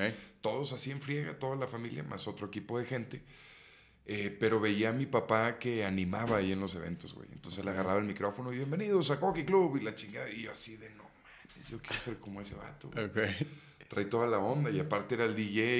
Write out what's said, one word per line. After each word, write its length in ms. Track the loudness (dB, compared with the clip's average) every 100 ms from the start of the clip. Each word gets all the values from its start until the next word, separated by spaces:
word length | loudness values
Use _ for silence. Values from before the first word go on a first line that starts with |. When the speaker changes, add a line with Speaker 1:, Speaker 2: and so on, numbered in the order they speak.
| 0 -2 -10 -4
Speaker 1:
Todos 320 | -2 0 -2
así 180 | -4 -6
en 80 | -6
friega, 380 | -4 -4 -4 -4
toda 180 | -4 -2
la 100 | -4
familia, 360 | -4 -6 -6
más 240 | -6 -6 -6
otro 180 | -6 -6
equipo 300 | -6 -4 -4
de 60 |
gente. 380 | -2 -4 -4 -10 -14 -20 -20 -20 -20 -20 -20 _ -6
Eh, 280 | -4 -2 2
pero 220 | 4 6
veía 300 | 6 4 4
a 20 |
mi 140 | 2 2
papá 520 | 2 4 4 4 0
que 260 | -2 0
animaba 520 | 2 2 0 0 2 4
ahí 160 | 4
en 80 | 0
los 160 | -2 -4
eventos, 360 | -6 -8 -10
güey. 140 | -14 -16
Entonces 260 | -14 -8 -6
él 80 | -2
Speaker 2:
Ok. 80 |
Speaker 1:
agarraba 240 | 0 2 2
el 80 | 2
micrófono 460 | 0 -2 -2 -6
y, 40 | -4
"Bienvenidos 520 | -2 -2 4 4 4
a 80 | 2
Coqui 240 | 2 0
Club", 320 | 4 6 6 4
y 0 |
la 140 | -2 -4
chingada, 340 | -8 -8 -8
y 120 | -8
yo 100 | -8
así 240 | -8 -8 -10
de, 140 | -16
"No 120 | -18
mames, 680 | -20 -20 -20 -20 -20 -18 -12
yo 120 | -12
quiero 160 | -6 -6
ser 200 | -4 -8
como 220 | -8 -10
ese 140 | -8
vato, 340 | -10 -12 -14 -8
güey". 120 | -4 -2
Speaker 2:
Ok. 120 | 2 0 0 -4 -6 -20 -20 -6
Speaker 1:
Trae 160 | -2
toda 240 | 0 2 4
la 100 | 4
onda, 320 | 4 2 2
y 80 | 2
aparte 380 | 2 0 2 2
era 80 |
el 100 | 2
D 100 | 2 2
J, 120 | 2 4 4